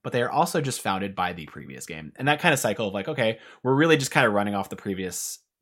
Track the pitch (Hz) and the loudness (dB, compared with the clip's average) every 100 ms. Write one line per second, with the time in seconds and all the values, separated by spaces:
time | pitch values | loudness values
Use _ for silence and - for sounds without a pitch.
0 | 131 123 120 147 175 180 135 - 107 95 | -4 -2 0 2 2 2 -2 -4 -2 -2
1 | 98 95 90 85 78 - 69 65 - 80 | -2 -2 -4 -4 -12 -16 -16 -16 -14 -14
2 | 78 - 135 151 175 139 113 104 104 98 | -14 -4 0 2 4 2 2 -2 -2 -4
3 | 98 147 113 113 - - 127 135 165 156 | -4 -2 -2 -2 -8 -6 0 4 6 4
4 | 131 151 120 104 101 101 95 98 104 95 | 4 4 4 4 0 -2 -4 -8 -6 -4
5 | 92 90 - - _ _ | -6 -6 -10 -12 _ _